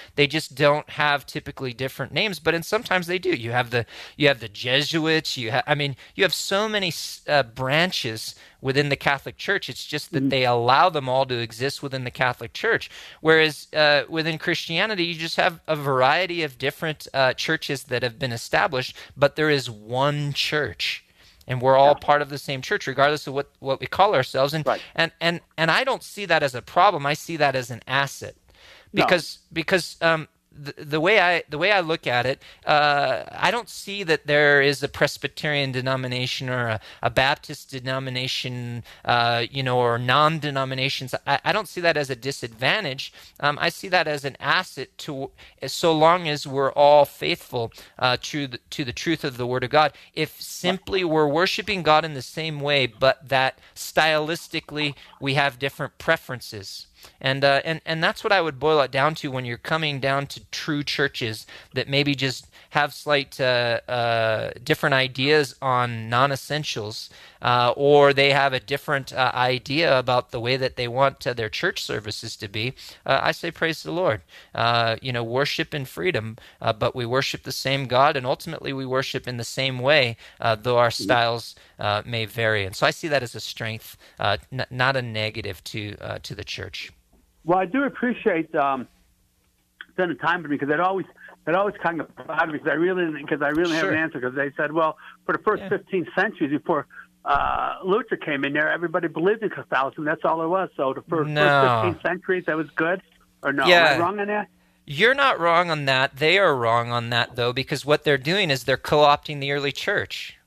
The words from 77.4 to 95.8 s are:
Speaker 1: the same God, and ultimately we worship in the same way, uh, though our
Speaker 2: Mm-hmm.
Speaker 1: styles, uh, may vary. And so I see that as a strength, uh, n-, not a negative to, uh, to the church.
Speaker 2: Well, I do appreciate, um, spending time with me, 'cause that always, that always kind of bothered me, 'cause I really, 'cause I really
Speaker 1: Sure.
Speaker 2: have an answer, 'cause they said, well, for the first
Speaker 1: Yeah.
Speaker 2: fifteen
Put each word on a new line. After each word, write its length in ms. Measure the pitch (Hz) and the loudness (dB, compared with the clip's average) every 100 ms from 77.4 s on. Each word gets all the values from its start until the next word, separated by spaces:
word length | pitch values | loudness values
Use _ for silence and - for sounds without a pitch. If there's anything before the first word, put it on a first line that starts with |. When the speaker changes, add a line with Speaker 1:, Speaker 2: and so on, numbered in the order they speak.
Speaker 1:
the 100 | - | -10
same 320 | - 131 139 123 | -6 -4 -2 0
God, 320 | 123 147 139 | 2 2 2
and 80 | 123 | -2
ultimately 480 | 156 175 147 135 | -4 -6 -8 -8
we 120 | 135 127 | -6 -2
worship 400 | 131 131 131 123 | -2 -2 -6 -6
in 120 | 120 | -8
the 80 | 117 | -6
same 340 | - 135 127 | -4 -4 0
way, 380 | 131 151 120 113 - - | 4 4 4 -2 -14 -4
uh, 140 | 113 107 | -2 0
though 220 | 123 120 | 2 4
our 120 | 120 | 4
Speaker 2:
Mm-hmm. 140 | - | 2
Speaker 1:
styles, 520 | - 120 117 117 - - _ - | 2 2 2 -2 -8 -18 _ -6
uh, 220 | 104 104 - | -2 -2 -2
may 200 | 117 104 | -6 -4
vary. 400 | 117 110 107 95 | 0 0 2 -2
And 100 | - | 0
so 100 | 147 | 0
I 60 | |
see 160 | - 165 | 0 -2
that 160 | 139 | -2
as 120 | 120 110 | -2 -10
a 40 | |
strength, 560 | - - 110 110 - - - - | -12 -10 -8 -10 -14 -20 -20 -4
uh, 180 | 104 101 - | -2 -2 -4
n-, 140 | 127 - | -8 -6
not 280 | 123 127 131 | 0 0 0
a 40 | |
negative 640 | 120 110 107 113 101 95 - | -2 -4 -4 -4 -10 -10 -10
to, 300 | 110 104 - | -10 -10 -10
uh, 180 | 107 101 | -10 -10
to 120 | - 101 | -12 -12
the 80 | |
church. 480 | 101 - 95 - - _ _ _ _ _ 156 | -10 -10 -12 -12 -16 _ _ _ _ _ 0
Speaker 2:
Well, 120 | 185 | 0
I 80 | 185 | 0
do 180 | 254 | 0
appreciate, 680 | 277 - 247 - 220 165 160 | -2 -2 -2 0 0 0 0
um, 340 | 156 139 131 113 _ _ _ _ _ _ _ _ - - | 0 0 0 -6 _ _ _ _ _ _ _ _ -20 -10
spending 240 | - 180 - | -4 -2 -2
time 240 | 156 175 | -2 -2
with 100 | 147 | -2
me, 60 | 143 | -2
'cause 120 | 143 | 0
that 120 | 151 | 0
always, 240 | 180 190 - - - - - | 0 0 -6 -14 -20 -10 -2
that 100 | 180 | 0
always 200 | 208 196 | 0 -2
kind 200 | 170 165 | -4 -4
of 120 | - - - | -8 -12 -8
bothered 240 | 156 160 | -4 -2
me, 80 | 143 | -2
'cause 80 | 151 | -2
I 60 | |
really, 500 | 151 175 185 165 147 | 0 0 0 -2 -4
'cause 180 | 139 147 | -4 -2
I 60 | 147 | 0
really 220 | 151 175 | 0 0
Speaker 1:
Sure. 140 | 160 156 | 0 0
Speaker 2:
have 80 | |
an 40 | 156 | 0
answer, 220 | 160 147 | -2 -4
'cause 160 | 127 135 | -6 -2
they 160 | 139 143 | -4 -2
said, 140 | 147 | -2
well, 240 | 160 160 - - - - | 0 0 -2 -16 -12 -6
for 60 | |
the 120 | 156 | -2
first 200 | 214 196 | 0 -2
Speaker 1:
Yeah. 60 | 196 | -2
Speaker 2:
fifteen 360 | 190 | -6